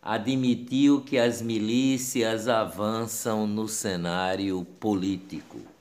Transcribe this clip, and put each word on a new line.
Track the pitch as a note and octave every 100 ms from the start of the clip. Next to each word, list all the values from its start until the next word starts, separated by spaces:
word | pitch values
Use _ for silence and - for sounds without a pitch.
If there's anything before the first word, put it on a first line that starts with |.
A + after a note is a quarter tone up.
admitiu | - A2+ A2 C3 B2+ A#2 - C3 C#3+ C#3
que | - C3
as | A#2+ A#2
milícias | A#2 A2+ G#2+ A#2+ C3+ C3 C3 B2+ A2+ A#2 G#2+
avançam | A2+ G2+ F2+ G#2 A2 A2+ - B2 G#2+ G#2+
no | G#2 A2
cenário | G#2+ G#2+ F#2 F2 F2 F#2 F#2+ G2 F#2 F2 -
político. | G#2+ G2+ F#2+ F#2 - D#2 - - - -